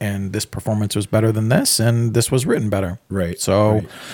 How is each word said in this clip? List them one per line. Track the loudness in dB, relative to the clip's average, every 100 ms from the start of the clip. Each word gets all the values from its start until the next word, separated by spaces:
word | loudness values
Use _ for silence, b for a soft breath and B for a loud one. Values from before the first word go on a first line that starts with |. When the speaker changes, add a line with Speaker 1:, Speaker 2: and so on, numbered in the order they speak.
Speaker 1:
and | -6 -4 -4
this | -6
performance | -6 -6 -2 -2 0 -2
was | 0
better | 2 2
than | 2 2
this, | 2 2 2
and | 2 2 2
this | 0 2
was | 0
written | 0 0 0
better." | -2 -2 -6 -6
Speaker 2:
Right, | -4 -4 -2
Speaker 1:
So | 0 4 4
Speaker 2:
right. | 2 -2 B B